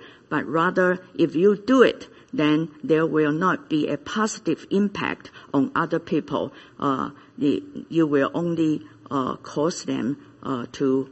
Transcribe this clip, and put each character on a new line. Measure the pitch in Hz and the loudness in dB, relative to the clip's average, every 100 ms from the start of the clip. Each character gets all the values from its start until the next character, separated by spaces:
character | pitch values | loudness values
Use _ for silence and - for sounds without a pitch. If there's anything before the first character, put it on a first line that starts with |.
| - - _ | -14 -20 _
but | 151 110 | -6 -2
rather | 156 175 185 180 180 - - | 0 0 2 2 0 -4 0
if | 156 135 | 0 4
you | 196 202 | 4 2
do | - 262 | 4 6
it, | 214 - - - - | 6 4 -8 -20 -10
then | - 151 151 - - | 0 2 2 0 -6
there | 131 156 160 | 0 2 2
will | 156 151 | 2 2
not | 156 185 160 - | 2 0 -2 -2
be | 156 147 | -2 0
a | 143 | -4
positive | - 220 214 - - 160 - | -6 -2 -2 -2 -4 -4 -2
impact | 190 202 196 123 - - - - | 0 0 -2 -6 -6 -12 -20 -4
on | 143 131 | 0 0
other | - 160 160 | 0 -2 -4
people. | - 160 139 143 104 - - - | -2 -4 -2 -4 -4 -8 -20 -6
Uh, | 143 135 - - - - | -2 -2 -4 -10 -18 -2
the, | 143 117 - - - | 0 0 -4 -14 -4
you | 160 160 | 0 2
will | 143 139 | 2 2
only, | - 170 165 160 151 - - - | 0 -2 0 0 0 -6 -20 -6
uh, | 139 127 - | -4 -4 -6
cause | - - 156 185 - | -8 -2 -2 -2 -6
them, | 135 117 143 - - | -4 -4 -6 -10 -14
uh, | - 131 117 | -6 -6 -6
to | - 139 131 131 | -2 0 0 -2